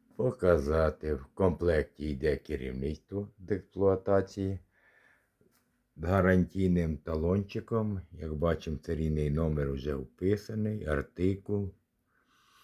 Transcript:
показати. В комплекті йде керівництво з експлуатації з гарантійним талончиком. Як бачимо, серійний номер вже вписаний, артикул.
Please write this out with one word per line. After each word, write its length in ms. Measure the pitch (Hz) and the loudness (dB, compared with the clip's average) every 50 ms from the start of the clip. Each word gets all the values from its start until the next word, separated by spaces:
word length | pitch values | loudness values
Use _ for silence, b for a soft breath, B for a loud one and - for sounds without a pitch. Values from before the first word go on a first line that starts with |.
| b b _ | b b _
показати. 1000 | - 127 127 - - - 87 87 76 69 71 78 80 80 78 - - - 76 76 | -4 -4 -4 -2 0 4 4 4 4 4 2 2 2 2 2 0 -2 -4 -4 -4
В 120 | 69 - | -4 -6
комплекті 840 | - _ - 98 92 76 71 87 87 80 76 73 - _ - 73 76 | -14 _ 2 2 2 2 2 0 2 2 2 0 -2 _ -10 -6 -6
йде 260 | 71 65 71 76 69 69 | -6 -2 0 0 0 0
керівництво 920 | _ - 76 67 64 65 65 64 67 76 78 - _ _ 95 98 104 104 _ _ | _ -8 -8 -6 -6 -6 -6 -6 -4 -6 -6 -6 _ _ -6 -6 -6 -8 _ _
з 120 | 92 85 | -6 -4
експлуатації 1080 | 104 92 - _ - 92 98 98 95 95 - 101 101 98 95 - - 101 98 95 98 92 b b b b b b b b b b b b b b b b _ _ _ _ _ _ _ _ _ _ _ | -4 -4 -4 _ -4 0 2 2 2 2 0 2 2 2 2 0 -6 -6 -4 -4 -4 -6 b b b b b b b b b b b b b b b b _ _ _ _ _ _ _ _ _ _ _
з 80 | - 78 | -8 -2
гарантійним 960 | 85 95 98 90 92 92 92 87 87 - 98 95 92 90 87 85 82 78 76 | 2 2 4 6 6 6 6 4 2 0 0 2 2 2 2 2 0 -2 -4
талончиком. 1040 | - 85 80 78 80 87 92 101 101 98 - 110 101 - 117 113 110 104 101 92 80 - | -4 -4 -4 0 2 2 2 2 0 -2 -6 -10 -6 -2 -2 -2 -2 -2 -4 -6 -8 -12
Як 220 | 80 80 80 80 78 | -14 -10 -8 -6 -4
бачимо, 440 | 73 82 85 82 80 - 82 76 - - | 0 2 0 0 0 -2 -6 -8 -6 -4
серійний 440 | - 82 76 80 78 76 76 76 73 | -6 -4 -2 0 0 0 2 0 0
номер 420 | 73 78 82 80 76 73 71 69 | 2 2 2 0 0 0 0 -2
вже 240 | 69 65 64 73 71 | -2 -4 -4 -4 -4
вписаний, 880 | 67 - - _ - 90 95 104 104 - - 110 110 107 107 107 107 95 | -4 -6 -10 _ -2 0 0 0 0 -2 -6 -6 -4 -2 -2 -4 -4 -2
артикул. 880 | 76 73 71 73 - _ 87 90 95 98 98 - - 104 101 98 95 - _ _ _ _ _ _ b b b b b b b b b b b | -2 -2 -2 -2 -4 _ -2 0 0 0 0 -4 -4 -4 -2 -2 -4 -8 _ _ _ _ _ _ b b b b b b b b b b b